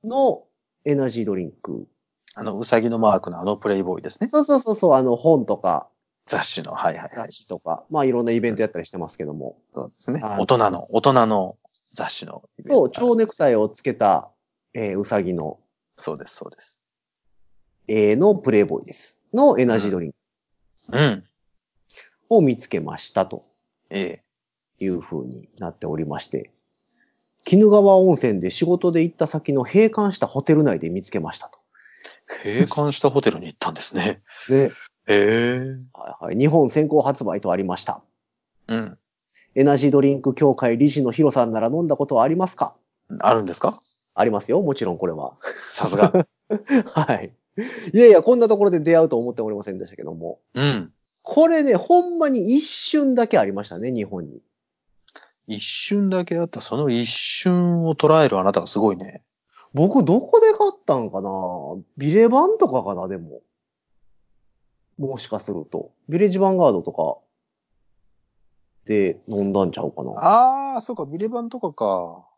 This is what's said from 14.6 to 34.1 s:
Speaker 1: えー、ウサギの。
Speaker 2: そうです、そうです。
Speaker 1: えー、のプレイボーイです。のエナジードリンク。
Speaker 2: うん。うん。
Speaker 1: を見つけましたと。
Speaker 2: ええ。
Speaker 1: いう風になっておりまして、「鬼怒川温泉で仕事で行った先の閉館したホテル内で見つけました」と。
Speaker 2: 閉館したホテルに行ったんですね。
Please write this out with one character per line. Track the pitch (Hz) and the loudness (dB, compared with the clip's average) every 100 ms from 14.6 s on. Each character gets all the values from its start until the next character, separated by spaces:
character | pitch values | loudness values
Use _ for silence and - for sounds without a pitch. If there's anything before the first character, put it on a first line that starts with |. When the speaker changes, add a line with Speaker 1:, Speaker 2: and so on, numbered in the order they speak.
| _ | _
Speaker 1:
え | - 107 95 | -8 -6 -4
ー、 | |
ウ | 101 | -2
サ | 107 | -2
ギ | 90 | -2
の。 | 87 78 - _ _ _ _ | -4 -6 -12 _ _ _ _
Speaker 2:
そ | - | -12
う | 76 | -12
で | - | -14
す、 | - | -18
そ | - | -20
う | |
で | _ | _
す。 | - _ _ _ _ _ _ _ _ _ _ _ - | -20 _ _ _ _ _ _ _ _ _ _ _ -4
Speaker 1:
え | 110 104 | 2 2
ー、 | 110 | 4
の | 196 135 | 4 2
プ | - | 2
レ | 110 | 2
イ | |
ボ | 95 80 | 2 -2
ー | |
イ | - | -10
で | |
す。 | - - _ _ | -20 -20 _ _
の | 226 285 123 | 2 4 4
エ | 123 | 2
ナ | 110 | 2
ジ | 101 | -2
ー | |
ド | 92 | -4
リ | 82 | -6
ン | |
ク。 | - _ _ _ _ _ _ - | -14 _ _ _ _ _ _ -8
Speaker 2:
う | 123 | 0
ん。 | |
う | 147 | 0
ん。 | 98 - _ _ _ _ _ _ - - _ _ | -2 -10 _ _ _ _ _ _ -20 -20 _ _
Speaker 1:
を | 226 | 4
見 | 147 117 | 4 0
つ | - | -6
け | 98 | -8
ま | 76 - | -6 -12
し | - | -6
た | - 95 | -4 -4
と。 | - _ _ _ _ _ | -6 _ _ _ _ _
Speaker 2:
え | 98 | -8
え。 | 92 - _ _ _ _ _ _ | -8 -10 _ _ _ _ _ _
Speaker 1:
い | 95 | -6
う | 87 | -6
風 | - 80 62 | -8 -12 -10
に | 62 - - | -16 -20 -14
な | 87 | -14
っ | - | -12
て | - | -10
お | 78 | -6
り | 76 | -6
ま | 73 | -8
し | - | -8
て、 | - - _ _ _ _ _ _ _ _ _ - | -10 -10 _ _ _ _ _ _ _ _ _ 2
「鬼 | 185 | 6
怒 | 214 | 8
川 | 208 202 190 | 8 8 6
温 | 185 | 6
泉 | 156 127 101 | 4 0 0
で | 90 | -4
仕 | - 170 | -4 0
事 | 175 180 | 0 0
で | 165 | 0
行 | 165 | -2
っ | - | -2
た | 156 | -4
先 | 160 - | -4 -2
の | 139 | -2
閉 | 123 190 | 2 4
館 | 220 220 202 | 4 2 -4
し | 185 | -2
た | - | -4
ホ | 135 | -4
テ | 143 | 2
ル | 156 | 4
内 | 147 87 | 4 0
で | 82 | -4
見 | 90 | -8
つ | 95 | -6
け | 104 | -8
ま | 76 | -8
し | - | -12
た」 | - | -18
と。 | - _ _ _ _ - - _ - | -20 _ _ _ _ -20 -20 _ -10
Speaker 2:
閉 | 104 110 | -6 -2
館 | 170 - 147 | -2 -2 -4
し | 135 | -2
た | 139 | 0
ホ | 139 | 0
テ | 123 | -2
ル | 82 | -4
に | 82 | -14
行 | - | -10
っ | |
た | - | -10
ん | |
で | 80 | -8
す | - - | -10 -6
ね。 | 92 | -4